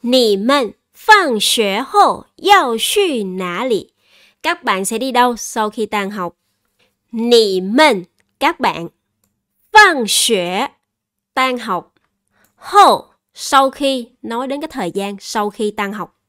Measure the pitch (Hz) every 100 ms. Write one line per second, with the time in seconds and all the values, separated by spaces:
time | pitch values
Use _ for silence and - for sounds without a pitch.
0 | 240 254 233 202 220 285 233 - _ _
1 | - 427 339 226 - - 208 196 262 415
2 | 349 190 - _ 359 403 294 226 - -
3 | 392 262 196 185 180 175 254 208 - _
4 | _ _ _ _ 311 339 254 190 190 226
5 | 269 247 247 240 - - 214 208 208 214
6 | 196 208 175 _ _ _ _ _ _ _
7 | _ 226 233 240 220 185 185 233 311 208
8 | 175 _ _ _ 285 339 240 160 165 _
9 | _ _ _ _ _ _ _ 427 403 311
10 | 214 - - 220 175 185 240 _ _ _
11 | _ _ _ - 262 247 226 180 160 _
12 | _ _ _ _ _ _ - 403 359 208
13 | - _ _ - - 277 269 262 277 262
14 | 233 _ - 233 262 277 311 269 185 180
15 | 196 196 - 226 208 202 214 208 202 208
16 | 180 _